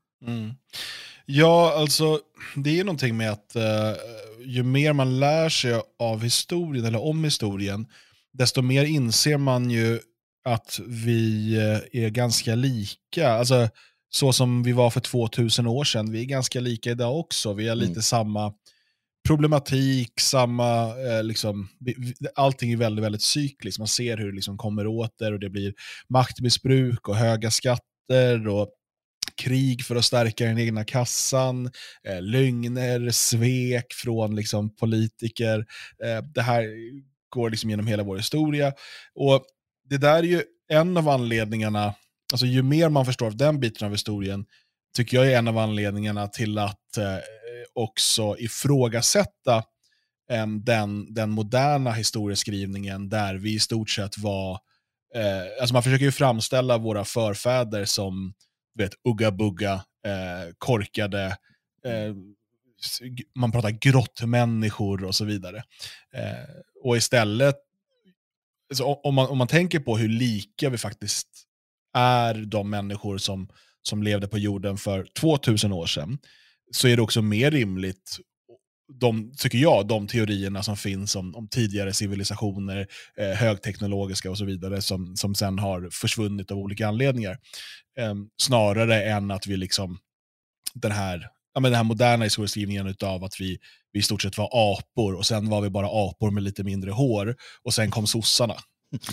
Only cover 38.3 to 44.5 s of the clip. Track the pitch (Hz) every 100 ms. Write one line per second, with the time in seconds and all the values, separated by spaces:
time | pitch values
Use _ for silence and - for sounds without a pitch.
38.3 | 151 156 147 143 135 - - - - 139
39.3 | 135 - _ _ _ _ 139 147 160 170
40.3 | 175 113 _ _ 156 170 175 156 135 120
41.3 | 113 107 110 110 107 104 104 _ _ -
42.3 | 120 127 127 131 151 165 147 127 120 117
43.3 | 107 143 151 120 107 104 104 - 104 98
44.3 | 98 101